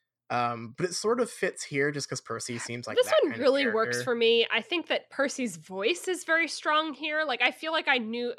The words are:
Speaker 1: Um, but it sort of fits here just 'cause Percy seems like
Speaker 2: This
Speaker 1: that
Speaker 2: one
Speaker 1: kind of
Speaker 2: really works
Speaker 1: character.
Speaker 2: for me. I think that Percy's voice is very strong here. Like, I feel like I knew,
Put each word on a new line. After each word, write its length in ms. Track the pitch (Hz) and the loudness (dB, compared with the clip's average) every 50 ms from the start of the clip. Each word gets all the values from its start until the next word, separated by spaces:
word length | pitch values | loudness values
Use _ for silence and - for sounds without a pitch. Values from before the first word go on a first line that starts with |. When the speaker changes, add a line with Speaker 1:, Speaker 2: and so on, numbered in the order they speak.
| _ _ _ _ _ - | _ _ _ _ _ -4
Speaker 1:
Um, 420 | 120 123 120 120 120 113 117 110 123 | -2 0 0 0 -2 -4 -8 -10 -4
but 120 | - 175 | -4 -4
it 80 | 175 170 | -4 -2
sort 240 | - - 214 247 247 | -2 0 0 2 2
of 100 | 233 - | 0 -2
fits 340 | - - 190 - - - - | -2 -2 -2 -2 -2 -6 -10
here 280 | - 147 139 143 147 | -4 0 0 0 2
just 180 | 147 139 - - | 0 -2 -6 -6
'cause 100 | 135 - | -8 -8
Percy 380 | - - 113 113 - - 117 | -6 -8 -8 -8 -6 -8 -8
seems 300 | 117 - - 120 120 117 | -8 -8 -8 -8 -8 -8
like 100 | 113 107 | -2 0
Speaker 2:
This 80 | 480 494 | 2 2
Speaker 1:
that 140 | - 622 622 | 4 4 4
Speaker 2:
one 100 | 453 294 233 | 4 2 0
Speaker 1:
kind 80 | 226 | 2
of 20 | 285 | 2
Speaker 2:
really 240 | 254 269 277 277 | 4 4 4 2
works 300 | 233 220 220 226 240 240 | 2 2 0 0 0 -2
Speaker 1:
character. 60 | 247 247 | -2 0
Speaker 2:
for 120 | 262 233 | -2 0
me. 320 | 233 233 226 233 233 226 - | 4 4 6 6 6 4 2
I 80 | 214 226 | 0 -2
think 260 | 220 - 349 339 - | -2 -2 -4 -4 -2
that 240 | - 277 - - _ | -2 -2 -4 -4 _
Percy's 440 | - - 277 277 - - 247 220 165 | -2 -2 -2 0 0 -2 -4 -4 -6
voice 500 | 160 151 - 190 190 202 240 349 339 - | -10 -14 -10 -6 -2 0 0 0 0 -2
is 160 | 370 359 302 - | -4 -4 -4 0
very 240 | 320 320 330 330 | 0 2 2 2
strong 480 | 285 - - - 330 302 311 320 320 262 | 0 -2 -4 0 2 2 2 2 0 -4
here. 280 | 269 311 311 302 311 311 | -6 -6 -2 -2 -2 0
Like, 180 | 285 247 - 240 | 0 2 2 2
I 80 | - | 2
feel 200 | - - 320 320 | 2 -2 -4 -2
like 160 | 330 320 330 | -2 0 2
I 120 | 302 269 247 | 2 2 2
knew, 340 | 220 220 233 240 240 240 - | 2 -2 -4 -2 -4 -4 -4